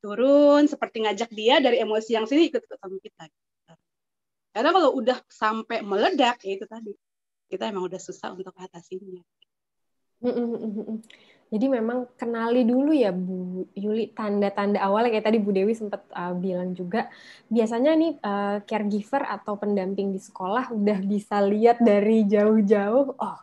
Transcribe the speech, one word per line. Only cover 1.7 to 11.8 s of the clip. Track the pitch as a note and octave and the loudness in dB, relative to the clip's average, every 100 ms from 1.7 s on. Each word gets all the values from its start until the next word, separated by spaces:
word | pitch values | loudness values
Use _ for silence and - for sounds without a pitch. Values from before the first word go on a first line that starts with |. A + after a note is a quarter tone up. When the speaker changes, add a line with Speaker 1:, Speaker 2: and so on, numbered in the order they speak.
| A#3 | 2
Speaker 1:
emosi | G#3+ G#3+ A3 A3+ | 0 -2 -2 -4
yang | A3 | 0
sini | C#4+ D#4+ | 2 2
ikut-ikut | A#3+ _ - | 0 _ -18
sama | G3 F#3+ | -14 -14
kita. | G#3+ _ D#3+ | -16 _ -20
Gitu. | _ _ _ _ E3 _ _ _ _ _ _ _ G3+ | _ _ _ _ -20 _ _ _ _ _ _ _ -2
Karena | C#4 F#4 | 2 4
kalau | D#4+ C4+ | 2 2
udah | A3+ B3+ _ | -2 -2 _
sampai | - G#3+ A3 A3 A3+ | -4 -2 -2 -6 -8
meledak, | G3+ G3+ D4+ E4 B3 A#3+ | -4 0 0 2 0 0
ya | G3 G3 | -8 -10
itu | G3+ | -10
tadi, | A3 A3 G3+ _ _ _ _ _ | -14 -16 -16 _ _ _ _ _
kita | F#3 A3+ | -8 -8
emang | G3 F3+ | -6 -8
udah | F3+ | -10
susah | - - F#3+ F3+ | -14 -12 -12 -12
untuk | F#3+ F3+ | -16 _
atasinya. | F#3 E3+ _ F#3 G3 F3+ E3+ _ _ _ _ _ _ _ _ _ | -20 -20 _ -16 -14 -20 _ _ _ _ _ _ _ _ _ _
Speaker 2:
Mm, | B3 | -4
mm, | A#3+ A#3+ A3+ | -2 -4 -6
mm, | A3+ G3+ G#3 | -6 -8 -8
mm. | A3 - - _ _ _ | -10 -12 -20 _ _ _
Jadi | G#3+ C4+ | -2 0
memang | B3+ | 0